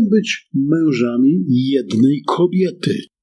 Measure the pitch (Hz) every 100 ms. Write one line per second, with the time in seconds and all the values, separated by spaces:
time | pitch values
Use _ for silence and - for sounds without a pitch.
0 | 220 214 - - - 143 139 165 156 123
1 | 120 120 135 180 165 123 131 135 110 110
2 | 131 143 - - 175 185 185 - - -
3 | - _